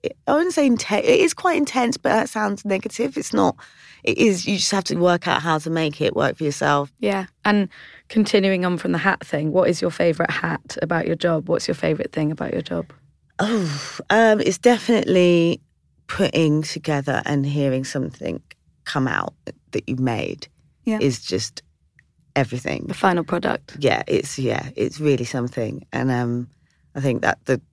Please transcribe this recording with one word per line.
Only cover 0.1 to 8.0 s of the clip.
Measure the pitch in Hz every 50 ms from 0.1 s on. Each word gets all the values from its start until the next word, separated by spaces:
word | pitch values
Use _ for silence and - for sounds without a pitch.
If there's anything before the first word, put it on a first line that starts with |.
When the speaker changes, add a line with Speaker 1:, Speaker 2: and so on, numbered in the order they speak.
| - _ _
Speaker 1:
I | - 277
wouldn't | 302 339 359 339
say | - 285 269
inten-, | 240 214 - - 202 -
it | - 226 - -
is | - 339 -
quite | - - 370 339 349
intense, | 294 277 - 262 247 233 - -
but | _ -
that | - 220 - -
sounds | - 220 214 202 202 202 -
negative. | 208 190 190 - 214 - - 233 277 262 -
It's | - - -
not. | 202 196 180 - - - - - - - - - - -
It | - -
is, | - - 226 196 180 -
you | - 202
just | 180 - - -
have | 196 185
to | - 151
work | 165 175 180 175 175 - 175
out | - - 151
how | 170 160 156
to | 151 160
make | 165 165 160 151 147 -
it | 151 107 -
work | - 147 135 - -
for | 160
yourself. | 147 143 - - 147 143 143 143 143 _ _
Speaker 2:
Yeah. | - 208 196 196 190 - _ _ _
And | 208 208 208 196 190 - - - - - -